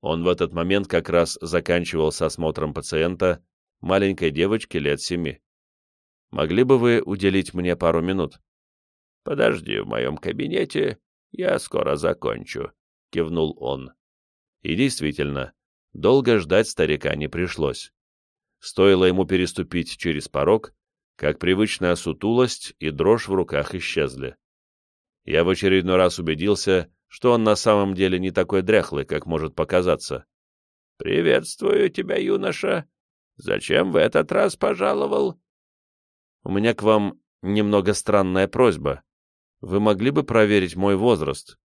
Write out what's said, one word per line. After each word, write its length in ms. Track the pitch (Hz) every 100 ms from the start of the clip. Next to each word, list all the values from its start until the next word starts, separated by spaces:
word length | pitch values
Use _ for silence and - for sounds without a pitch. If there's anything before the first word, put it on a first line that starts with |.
Он 240 | - 82
в 40 | 87
этот 240 | 90 85
момент 360 | 85 87 98 95
как 200 | 87 80
раз 300 | 85 85 -
заканчивал 680 | 85 87 - 87 85 82 78
с 80 | -
осмотром 540 | 78 - 80 76 78
пациента, 680 | 73 - 78 85 90 92 87 _ _ _ _
маленькой 500 | 82 95 98 92 85
девочки 460 | 73 92 110 - 87
лет 240 | 71 73
семи. 400 | - 87 78 - _ _ _ _ _ _ _ _ _
«Могли 340 | - 78 95
бы 140 | 127 135
вы 220 | 120 117
уделить 540 | - 98 98 95 90
мне 220 | 90 87 85
пару 260 | 85 85
минут?» 380 | 87 95 76 - _ _ _ _ _ _ _ _
«Подожди 560 | - - 117 - - 52
в 80 | 50
моём 300 | 55 62 76
кабинете, 800 | - - 156 170 - 151 151 - _ _ _
я 280 | - 180 -
скоро 380 | - - - 73
закончу», 760 | - - 60 55 - 62 62 _ _ _ _
кивнул 460 | 82 80 85 80 -
он. 320 | 62 69 67 _ _ _ _ _ _ _
И 120 | -
действительно, 800 | 82 135 - 78 73 71 71 67 _ _ _ _
долго 460 | - 101 135 123 113
ждать 300 | 80 92 110
старика 460 | - 78 76 76
не 140 | 73 76
пришлось. 640 | 80 87 - 73 64 - _ _ _ _ _ _ _
Стоило 460 | - - 98 92
ему 200 | 92 92
переступить 720 | 90 95 90 - 87 87 82 -
через 320 | 87 73 -
порог, 460 | 73 73 110 - _ _ _ _ _
как 220 | 73 76
привычная 560 | 85 92 107 - 90
сутулость 800 | 85 - 76 101 117 127 - - -
и 120 | 78
дрожь 380 | 76 85 113 107
в 60 |
руках 400 | 95 90 73 73
исчезли. 600 | 92 - - 69 65 65 - _ _ _ _ _ _ _ _
Я 200 | - 76
в 40 | 85
очередной 480 | 92 98 95 90 92
раз 220 | 90 85
убедился, 760 | 82 78 95 101 - 92 82 _ _
что 260 | - 127
он 120 | 120
на 100 | 110 104
самом 380 | 117 104 98
деле 240 | 92 95 92
не 120 | 92
такой 320 | 87 90 98
дряхлый, 420 | 92 107 80 71
как 220 | 69 78 78
может 280 | 80 78
показаться. 720 | - 78 90 90 76 - 65 - _ _ _ _ _ _ _
«Приветствую 960 | - - 170 - - - - - 190
тебя, 260 | - - -
юноша. 720 | - 202 190 - 196 - - _ _ _ _ _
Зачем 560 | - - - 139 185
в 40 | -
этот 360 | 101 - -
раз 240 | 190 202 -
пожаловал?» 840 | - - 196 135 139 - 143 - _ _ _ _ _ _ _ _ _ _
«У 80 | -
меня 240 | 95 113
к 80 | 113
вам 380 | 104 107 101 - _ _
немного 520 | 90 104 104 104 95
странная 540 | 101 - 101 95 92 95
просьба. 540 | - 127 80 71 67 _ _ _ _ _ _
Вы 200 | 92 95
могли 300 | 107 98 120
бы 140 | 147
проверить 520 | 143 113 107 104 92 85
мой 200 | 98 95
возраст? 600 | 117 101 73 69 - -